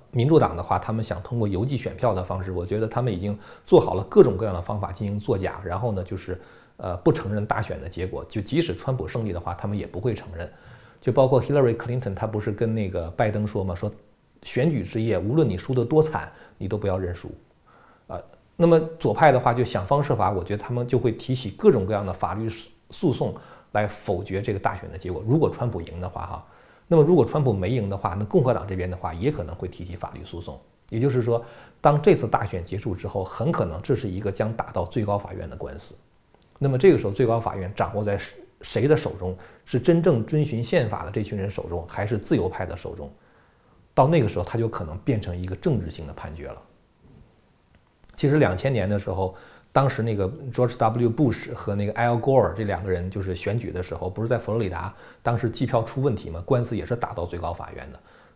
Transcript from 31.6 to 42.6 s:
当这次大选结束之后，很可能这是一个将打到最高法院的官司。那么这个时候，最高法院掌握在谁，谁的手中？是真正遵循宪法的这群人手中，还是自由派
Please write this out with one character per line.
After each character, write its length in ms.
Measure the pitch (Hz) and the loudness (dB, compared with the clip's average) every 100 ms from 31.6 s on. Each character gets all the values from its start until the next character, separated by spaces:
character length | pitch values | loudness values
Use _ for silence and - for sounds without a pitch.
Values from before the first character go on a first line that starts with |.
| - - | -20 2
当 200 | 151 151 | 4 6
这 140 | 202 | 6
次 140 | 156 110 | 4 4
大 180 | 110 101 | 0 0
选 180 | 90 | -6
结 140 | 87 98 | -6 -6
束 160 | 110 | -4
之 140 | 90 107 | -6 -4
后， 160 | 101 | -6
很 280 | 92 - 113 | -6 -4 -2
可 140 | - 92 | 0 -2
能 160 | 82 | -4
这 140 | - 120 | -2 -2
是 120 | 104 | -2
一 120 | 90 | -6
个 120 | 101 | -4
将 220 | 95 110 | -2 -4
打 180 | 113 - | -4 -6
到 140 | - - | -6 -4
最 180 | 123 104 | -2 -2
高 120 | 101 | -2
法 160 | - | -4
院 160 | 92 - | -10 -10
的 60 | - | -10
官 240 | - - | -12 -12
司。 160 | - - _ _ _ _ _ - | -18 -20 _ _ _ _ _ -4
那 80 | 139 | 0
么 100 | 131 | 6
这 140 | 185 | 6
个 60 | 123 | 6
时 100 | 101 | 2
候， 60 | |
最 120 | 104 120 | 0 2
高 140 | 113 | 2
法 160 | 98 95 | -2 -6
院 180 | 92 | -6
掌 220 | - 90 101 | -2 -2 -2
握 80 | |
在 140 | 104 95 | -2 -4
谁， 200 | - - - - | -6 -16 -20 -18
谁 260 | - 110 135 | -6 0 4
的 60 | 151 | 2
手 180 | - | 0
中？ 220 | - 92 90 - - | -6 -6 -8 -12 -20
是 160 | - 123 | -4 0
真 240 | 180 170 | 4 4
正 220 | 175 123 110 | 6 2 2
遵 180 | 156 | 0
循 180 | 151 113 | 0 -2
宪 280 | 120 135 110 | 0 0 0
法 160 | 101 - | -4 -6
的 60 | |
这 120 | 104 | -4
群 140 | 104 104 | -4 -4
人 120 | 95 | -6
手 140 | - - | -6 -6
中， 160 | 87 85 | -6 -6
还 180 | - 104 | -6 -2
是 120 | 110 | -2
自 180 | - 131 | 0 0
由 140 | 90 | 0
派 160 | - | -4